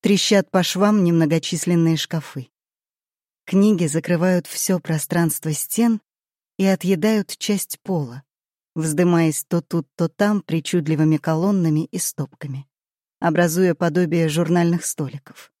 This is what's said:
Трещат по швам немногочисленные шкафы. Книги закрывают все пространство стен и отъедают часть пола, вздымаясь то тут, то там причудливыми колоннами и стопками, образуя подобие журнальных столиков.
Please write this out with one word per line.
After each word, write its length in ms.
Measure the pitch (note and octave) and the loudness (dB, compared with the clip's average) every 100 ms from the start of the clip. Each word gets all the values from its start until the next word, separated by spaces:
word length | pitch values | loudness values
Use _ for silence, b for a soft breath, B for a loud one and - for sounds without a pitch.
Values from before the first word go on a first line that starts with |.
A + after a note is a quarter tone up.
Трещат 480 | G3+ G3+ - G3+ F#3 | 2 2 4 2 2
по 120 | F#3 | 0
швам 400 | E3+ F3+ G#3 G#3+ | 0 0 2 4
немногочисленные 920 | F3 E3 D#3 E3 - E3+ - E3+ E3 D#3+ | 4 4 2 0 -2 -6 0 2 2 0
шкафы. 540 | - E3 - C#3 B2 _ _ _ _ _ _ _ _ _ - | -4 -8 -8 -14 -14 _ _ _ _ _ _ _ _ _ -2
Книги 380 | F#3+ G#3 F#3 | 2 4 4
закрывают 640 | E3 D#3 D#3 E3+ F3+ F3+ D3 | 0 -2 -2 0 2 0 -2
все 340 | - - F3+ | -8 -2 -2
пространство 720 | - D#3 - F3 E3+ - D#3+ | -2 -4 -2 0 0 -2 -6
стен 480 | D3+ - - A#3 G#3+ _ _ _ _ _ - | -6 -4 0 0 0 _ _ _ _ _ -2
и 60 | |
отъедают 720 | F#3+ F#3+ F3+ F#3 G#3+ G#3+ - - | 0 2 0 0 2 0 -2 -8
часть 420 | - G#3 - - | -4 -4 -4 -12
пола, 400 | - F3 C3 B2 _ _ _ _ _ | -6 -4 -4 -12 _ _ _ _ _
вздымаясь 720 | - D#3+ D3+ F3+ E3+ E3 D3+ | -6 -2 2 4 4 2 0
то 160 | - E3+ | -2 -4
тут, 260 | - E3+ - - | -2 -6 -6 -4
то 120 | E3 | -4
там 320 | - G3+ G#3 | 0 0 0
причудливыми 760 | - E3 - F3+ D3+ D#3 D#3 D#3 | -2 -4 -2 -2 0 2 2 2
колоннами 680 | - D#3+ F#3+ G3 E3 D#3 | 0 0 0 0 2 0
и 140 | D#3+ F3+ | -2 -6
стопками, 680 | - - C#3 _ D3 C3+ C3+ _ _ _ _ _ | -6 -6 -10 _ -12 -12 -14 _ _ _ _ _
образуя 540 | E3+ D#3+ F3 E3+ F#3 | -2 2 0 2 0
подобие 560 | E3 E3+ D#3+ F3 E3 D#3+ | 0 0 0 0 2 0
журнальных 560 | D3+ D#3+ F3 E3+ E3+ - | 0 0 2 2 0 -4
столиков. 680 | - C#3 C#3 - - - _ | -6 -8 -8 -18 -20 -20 _